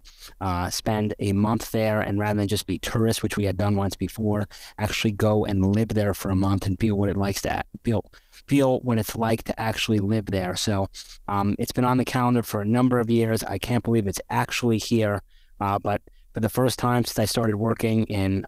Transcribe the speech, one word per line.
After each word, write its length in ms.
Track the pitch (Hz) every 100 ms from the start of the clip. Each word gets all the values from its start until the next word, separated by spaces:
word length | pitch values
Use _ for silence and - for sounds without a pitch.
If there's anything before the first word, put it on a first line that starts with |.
| - - - -
uh, 300 | 95 87 90
spend 460 | - - 107 104 -
a 140 | 101
month 380 | 98 107 113 -
there, 280 | 113 110 107
and 200 | 104 101
rather 180 | 104 104
than 100 | 101
just 200 | 104 -
be 100 | 87
tourists, 460 | - 120 113 110
which 120 | 104 -
we 80 | 101
had 120 | 92
done 180 | 104 101
once 200 | 98 -
before, 520 | 92 - 107 104 101 - - -
actually 340 | 104 - 113
go 340 | 95 107 107 107
and 300 | 98 95 104
live 140 | 110
there 240 | 107 101
for 160 | 92 98
a 60 | 95
month 320 | 98 98 101
and 120 | 92
feel 160 | 110 101
what 140 | 101
it 80 | 90
likes 240 | 101 98
to 180 | - -
a-, 40 | - -
feel, 220 | - 107 - - _ - -
feel 340 | 139 135 127
what 180 | 127 113
it's 160 | 107 -
like 280 | 113 113
to 160 | - -
actually 380 | 113 110 - 107
live 300 | 98 110 98
there. 280 | 95 90 90
So, 340 | - 98 95 - - - -
um, 280 | 101 101 -
it's 140 | 233
been 140 | - 123
on 120 | 127
the 80 | 120
calendar 380 | 131 123 123
for 180 | 110 107
a 40 | 101
number 340 | 123 127 123
of 100 | 113
years. 340 | 117 113 110
I 140 | - 98
can't 260 | - 120
believe 220 | 117 117 98
it's 160 | - -
actually 480 | 117 127 - 120 110
here. 460 | - 113 107 101 - - - -
Uh, 200 | 101 98
but 240 | 101 101 - - - 117
for 40 |
the 100 | 110
first 280 | - 127 -
time 260 | 123 123
since 140 | 113 -
I 80 | 107
started 300 | - 113 101
working 480 | 113 110 113 110 107
in, 400 | 104 95 98